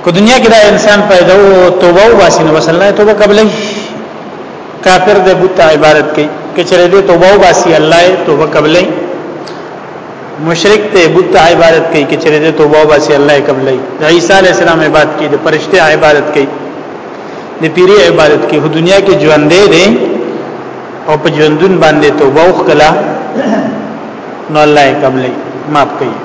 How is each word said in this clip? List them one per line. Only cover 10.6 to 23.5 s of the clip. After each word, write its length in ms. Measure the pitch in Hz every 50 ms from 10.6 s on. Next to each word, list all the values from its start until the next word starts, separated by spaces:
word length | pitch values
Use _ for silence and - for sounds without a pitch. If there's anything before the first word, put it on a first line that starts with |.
| - 202 214 214 - - -
ته 80 | 185 170 156
بت 200 | 156 175 185 - 185
ته 60 | 190
عبادت 460 | 160 170 175 165 170 165 165 160 - -
کوي، 140 | - 151 143 135
کې 80 | 156 143
چیرې 180 | - 156 151 151 151
ته 80 | 160
توبه 260 | 156 160 156 147 151 156
وباسي، 340 | 156 147 156 143 147 147 151
الله 180 | 139 143 147 147 139
یې 60 | 131 -
قبلوي. 320 | 139 131 131 135 131 123 - - - -
د 40 | 156
عیسی 300 | 156 165 175 165 - 202
علی 160 | 196 185 180
السلام 300 | 170 175 170 170 170 160
عبادت 300 | 160 151 147 156 147 143 - -
کوي، 100 | 156 143
د 100 | 143 135 -
فرشته 340 | 165 160 151 - - 196 185 165 156 151
عبادت 340 | 156 156 151 151 147 135 - -
کوي، 140 | 147 139 135 - - - - - - - - - - - - - - - - - - - - - -
د 20 | 160 160 143
پیری 220 | 170 185 180 202 208 180 170
عبادت 340 | 165 170 156 147 151 143 175 -
کوي. 100 | - 151
هو 80 | 143 156
دنیا 320 | 151 160 165 175 196 196
کې 140 | 190 - 175 147
ژوندې 420 | 147 156 151 147 147 151 165 185 208 190 160
دی 120 | 165 185 202 233 240 - - - - - - - - - - - - - - - - - - - - - -
او 80 | 151 147
په 120 | 143 175 151
ژوندون 380 | 147 151 156 151 151 175 190 185 170 165
باندې 260 | 156 151 151 147 143 139 147
توبه 240 | 147 135 135 151 165 185
وکړه، 400 | 175 170 180 175 156 147 151 156 160 - - - - - - - - 226 277 226